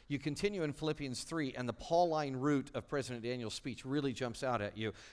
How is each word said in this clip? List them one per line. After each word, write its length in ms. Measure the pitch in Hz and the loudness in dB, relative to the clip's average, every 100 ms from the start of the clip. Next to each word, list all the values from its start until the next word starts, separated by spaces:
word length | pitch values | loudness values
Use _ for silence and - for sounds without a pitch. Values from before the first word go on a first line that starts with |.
| - | -4
You 140 | 143 | -2
continue 420 | 151 143 202 202 | -2 0 0 0
in 120 | 156 | -2
Philippians 500 | 139 156 147 139 123 | 0 -2 -2 -4 -4
three, 280 | - 165 139 | -4 -2 -2
and 140 | 123 120 | -2 -4
the 40 | |
Pauline 640 | 110 - 165 175 156 147 131 | -4 2 4 6 4 0 2
root 340 | 139 143 127 | 4 4 2
of 140 | 123 - | -4 -2
President 380 | 147 123 120 | -2 -2 -4
Daniel's 300 | 113 123 113 | -2 -2 -2
speech 300 | - 143 113 | -4 -6 -8
really 280 | 131 143 139 | 0 2 2
jumps 320 | 113 127 113 | 0 -4 -2
out 180 | 131 117 | 0 2
at 140 | 101 107 | 0 -2
you. 160 | 110 - - | -2 -4 -14